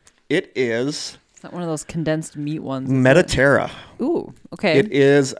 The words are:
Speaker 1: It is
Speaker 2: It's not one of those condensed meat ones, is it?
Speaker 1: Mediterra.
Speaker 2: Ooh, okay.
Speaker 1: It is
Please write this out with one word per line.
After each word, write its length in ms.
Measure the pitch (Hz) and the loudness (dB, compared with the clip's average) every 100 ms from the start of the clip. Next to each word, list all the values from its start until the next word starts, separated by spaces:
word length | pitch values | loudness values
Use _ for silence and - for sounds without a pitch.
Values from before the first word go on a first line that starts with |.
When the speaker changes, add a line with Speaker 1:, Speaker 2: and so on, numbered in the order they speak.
| _ _ - | _ _ -4
Speaker 1:
It 220 | 156 - - | -4 -2 -4
is 640 | 123 113 139 151 - - _ | -2 0 -2 -6 -12 -16 _
Speaker 2:
It's 100 | _ | _
not 100 | - | -16
one 80 | 175 | -8
of 80 | 170 | -6
those 140 | 151 | -6
condensed 540 | - 170 156 156 160 147 | -6 -6 -2 -4 -6 -8
meat 220 | 147 156 | -8 -6
ones, 260 | - 131 131 | -8 -8 -2
is 60 | 131 | 2
it? 20 | |
Speaker 1:
Mediterra. 720 | 127 156 - - 139 117 - - - - | 6 4 4 2 4 2 0 -10 -18 -6
Speaker 2:
Ooh, 320 | 262 339 - - - | -4 -4 -6 -16 -18
okay. 260 | 170 196 151 | -4 0 2
Speaker 1:
It 120 | 110 | 2
is 440 | 143 139 143 131 | 4 4 4 2